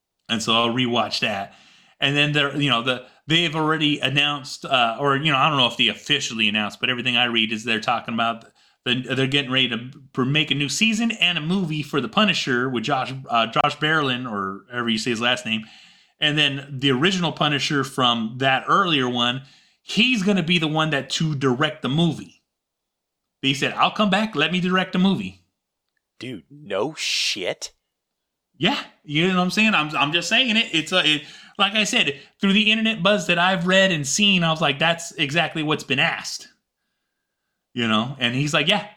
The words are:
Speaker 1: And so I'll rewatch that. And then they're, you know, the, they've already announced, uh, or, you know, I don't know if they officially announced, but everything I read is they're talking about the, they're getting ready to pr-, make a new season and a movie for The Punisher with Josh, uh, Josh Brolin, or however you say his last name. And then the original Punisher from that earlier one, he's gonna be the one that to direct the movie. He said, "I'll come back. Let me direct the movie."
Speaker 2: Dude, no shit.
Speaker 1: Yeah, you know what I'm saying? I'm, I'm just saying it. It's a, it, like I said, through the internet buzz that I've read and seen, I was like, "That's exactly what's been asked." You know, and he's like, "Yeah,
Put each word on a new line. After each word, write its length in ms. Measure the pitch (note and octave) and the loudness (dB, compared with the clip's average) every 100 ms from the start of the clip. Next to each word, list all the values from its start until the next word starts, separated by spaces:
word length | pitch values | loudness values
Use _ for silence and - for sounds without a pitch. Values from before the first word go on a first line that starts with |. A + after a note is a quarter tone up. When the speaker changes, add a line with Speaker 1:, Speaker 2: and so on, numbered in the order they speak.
| _ _ - | _ _ -6
Speaker 1:
And 140 | A2+ | -4
so 100 | A2+ | 0
I'll 140 | A2+ A#2 | 2 2
rewatch 460 | A#2+ B2 A#2+ G#2 - | 0 0 0 0 -2
that. 340 | A#2+ G2 G2 - _ _ _ _ | -4 -4 -6 -12 _ _ _ _
And 140 | C#3 | -2
then 180 | C#3+ D3 | 2 2
they're, 220 | D3 C#3+ | 2 0
you 140 | C#3+ C#3+ | 0 2
know, 140 | A#2 | 2
the, 240 | B2+ B2 - _ - | 0 -4 -6 _ -2
they've 300 | D#3+ E3+ D#3+ | 0 0 0
already 420 | D#3 D#3+ D3+ C#3+ | 0 2 2 0
announced, 680 | C3 C#3+ D3 C#3+ C3+ - D3+ | 0 0 0 -2 -8 -12 -2
uh, 320 | C3 A#2 A2+ | 2 2 2
or, 160 | C#3+ C3+ | 2 2
you 160 | D#3 | 2
know, 60 | C3+ | 2
I 100 | D3+ | 2
don't 80 | C#3+ | 4
know 100 | B2 | 0
if 120 | - | 2
they 100 | A#2 | 0
officially 640 | G2+ - C#3+ - A2+ G#2+ | 0 -2 -2 -2 -2 0
announced, 300 | G#2+ G#2 - | 0 -2 -4
but 100 | B2 | -4
everything 260 | B2 B2 A#2+ | -2 -2 0
I 80 | |
read 260 | A#2+ A#2 A2+ | 2 2 0
is 140 | A2 | -2
they're 160 | A#2 A2+ | -2 -2
talking 320 | A#2 A#2 - | 0 -2 -2
about 320 | A#2 A#2 A2+ - _ _ _ | -2 -2 -2 -10 _ _ _
the, 160 | B2 B2 B2+ | -4 -2 -2
they're 120 | C3 C3 | -2 0
getting 240 | C#3+ C3 | 0 0
ready 200 | C3 B2 | 0 0
to 200 | A#2 B2+ - - | -2 -8 -16 -12
pr-, 120 | - B2+ | -4 0
make 240 | D3+ D3+ | 0 0
a 40 | |
new 140 | C#3 C#3 | -2 -2
season 440 | - A3 G#3+ A#3 | 0 0 0 -2
and 260 | A3 F3 E3+ | 0 -2 -2
a 20 | |
movie 420 | D3+ G3 E3 D#3 | -2 -2 0 -4
for 200 | C#3+ D3+ | -2 -2
The 80 | A#2+ | -2
Punisher 580 | G3 G#3+ E3 - B2 C3 | 0 2 0 0 0 0
with 160 | B2 | -2
Josh, 300 | A2 C#3 B2 C3+ B2+ | -2 -2 -2 -8 -2
uh, 160 | A#2 A2+ | 0 0
Josh 320 | D3+ C#3+ - | 2 0 0
Brolin, 520 | D#3 D#3+ C#3 B2 B2+ | 0 2 2 -2 -4
or 360 | G2+ F#2+ F#2+ - | -4 -4 -6 -10
however 200 | A#2+ A#2 | -4 -2
you 80 | A2 | 0
say 100 | B2 | 0
his 80 | A2+ | 0
last 240 | A#2+ B2 A2+ | 0 0 -2
name. 180 | A2 G#2+ - - _ _ _ | -6 -6 -20 -20 _ _ _
And 160 | D3+ D3+ | 0 2
then 300 | D3 C#3 - C3+ | 0 0 -10 -2
the 120 | C#3 | 2
original 420 | B2+ F3 F#3 E3 | 4 2 2 -2
Punisher 520 | - D3+ C#3 - C#3+ | 0 0 0 0 -2
from 500 | C3+ - B2 A#2 A2 B2+ | -2 0 0 2 -2 0
that 280 | C3+ C3 B2+ | 0 0 2
earlier 400 | F3 F#3 D3 B2+ | 2 2 2 0
one, 360 | B2 A#2+ C3 - - _ _ | 0 -2 -2 -8 -20 _ _
he's 420 | - F#3+ B3 B3 | -8 0 2 2
gonna 200 | F#3 G3 | 2 0
be 160 | E3 F3 | 2 0
the 100 | D#3+ | 0
one 220 | D#3 D#3 | 0 0
that 180 | C#3+ C3 | 0 -4
to 220 | - D#3+ | -2 -2
direct 460 | C#3+ C3+ B2 D3+ - | 2 2 2 0 -2
the 80 | B2 | -2
movie. 460 | D3 E3+ A2 - _ _ _ _ _ _ _ _ _ _ _ | 2 2 0 -10 _ _ _ _ _ _ _ _ _ _ _
He 140 | C3+ | -2
said, 180 | C3+ C3+ | 0 -2
"I'll 180 | A2 D#3+ | 2 0
come 180 | - G#3 | 2 0
back. 240 | F#3+ A3 | 2 0
Let 160 | C#3+ D#3+ | 0 0
me 80 | F3+ | 0
direct 320 | F3+ F#3 F3+ | 0 0 0
the 60 | F3+ | 2
movie." 460 | F#3+ D#3 F#2 - _ _ _ _ _ _ _ _ | 2 2 -4 -12 _ _ _ _ _ _ _ _
Speaker 2:
Dude, 240 | B2 G#2+ - | -12 -12 -16
no 420 | D3 D3 G2 B2 D3+ | -20 -8 -4 -4 -4
shit. 720 | - - - - F#2 - - _ _ _ _ _ _ _ _ _ | -6 -2 -4 -4 -4 -6 -10 _ _ _ _ _ _ _ _ _
Speaker 1:
Yeah, 260 | E3+ C#4+ - _ | -2 -2 -8 _
you 240 | - D3 F#3 | -6 0 2
know 80 | F#3 | 2
what 60 | |
I'm 60 | F3+ | 0
saying? 220 | G#3+ A3 | 2 2
I'm, 220 | F3+ D3+ D3+ | 2 0 -2
I'm 140 | C#3+ | 0
just 160 | E3+ E3+ | 0 0
saying 280 | A3+ C4 A3 | 0 2 0
it. 100 | A3+ | 0
It's 160 | D#3+ D3+ | -2 0
a, 180 | F#3 D3+ | 0 2
it, 140 | D3+ - - - - | 0 -2 -20 -20 -2
like 180 | G3 | 0
I 100 | A3 | 0
said, 340 | G3+ B3 D#3 C#3 - _ | 0 2 0 -2 -12 _
through 120 | G3 | 2
the 180 | G3+ G#3+ | 4 4
internet 280 | A3 A3 A3 | 2 0 0
buzz 280 | F#3 G#3 E3+ | 2 2 2
that 100 | E3+ | 2
I've 300 | F3+ F#3+ F3 | 2 2 2
read 240 | F#3+ F#3+ | 4 4
and 120 | D#3+ | 2
seen, 380 | C#3 - G#3 F#3 | -2 0 2 4
I 80 | E3 | 2
was 100 | D#3 | 0
like, 200 | D3+ C3+ | 0 0
"That's 320 | D#3+ E3 - | 0 0 -6
exactly 500 | - D3 E3 D#3 E3 | -6 -2 0 -2 -2
what's 220 | D3+ C#3+ | -2 -2
been 160 | - C3 | -2 -2
asked." 480 | D#3+ G#2 - - - _ _ _ _ _ _ _ _ _ _ _ _ | 0 -2 -8 -12 -14 _ _ _ _ _ _ _ _ _ _ _ _
You 120 | A#2+ A#2 | -4 0
know, 300 | A2 B2 C#3 | 2 0 -2
and 160 | A#2+ | -2
he's 180 | B2+ D3 | 0 -2
like, 140 | D#3 D3+ | 0 0
"Yeah, 220 | G3+ - | 0 -2